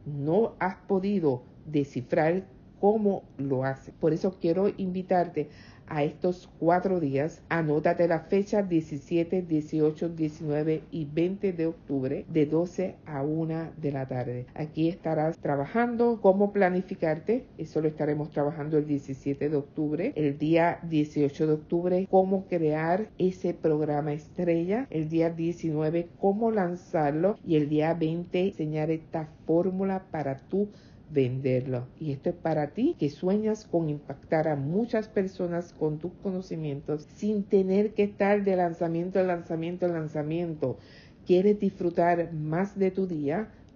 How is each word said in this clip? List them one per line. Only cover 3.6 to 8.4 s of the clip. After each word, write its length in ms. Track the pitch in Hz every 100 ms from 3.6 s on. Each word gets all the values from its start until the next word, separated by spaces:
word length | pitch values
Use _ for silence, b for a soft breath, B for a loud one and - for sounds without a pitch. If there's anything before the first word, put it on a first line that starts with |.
hace. 260 | 135 135 -
Por 220 | - 165
eso 260 | 160 196 180
quiero 300 | 175 170 202 -
invitarte 720 | 190 185 180 185 170 160 147 B B B -
a 140 | 156
estos 480 | 147 - 180 180 - -
cuatro 400 | 160 175 190 185
días. 420 | 156 135 151 - -
Anótate 600 | 165 156 151 170 170 170
la 120 | 165
fecha, 420 | - 196